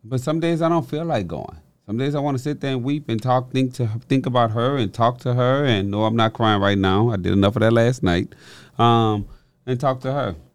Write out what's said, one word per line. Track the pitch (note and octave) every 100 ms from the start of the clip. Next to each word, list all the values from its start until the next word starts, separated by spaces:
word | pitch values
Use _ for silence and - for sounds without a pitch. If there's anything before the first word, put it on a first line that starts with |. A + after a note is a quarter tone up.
But | A2 B2+
some | C#3 D#3+
days | E3 E3
I | E3
don't | E3+ E3
feel | D3+ E3+
like | C3 F2
going. | D2 - E2 _ _ -
Some | A2
days | C#3 D3
I |
wanna | C#3+ C3+
sit | C#3+ D3
there | C#3
and | C3
weep | B2 D3 C#3+
and | A2+
talk, | B2+ B2+ B2+
think | C3 C3 B2+
to, | A#2 A2 -
think | C3+ C3
about | B2 A2+
her | A2 B2 C#3
and | G#2
talk | - A#2 B2+
to | C3 B2
her | B2 C3+ C#3+
and | G#2+ G2+
no, | G2+ A2
I'm | A2+
not | A2
crying | - A2 G#2
right | G2 G2+
now. | F#2+ F#2+ A#2+
I | G2+
did | F#2+
enough | G2 G2 G#2+
of |
that | A2+
last | A#2 A#2 C3
night. | F#2+ F2 - - - - - -
Um, | A#2 A#2 A2 G#2 G2+ - _ _ -
and | B2+
talk | C#3 C3
to | C3
her. | C#3+ A#2 E2 -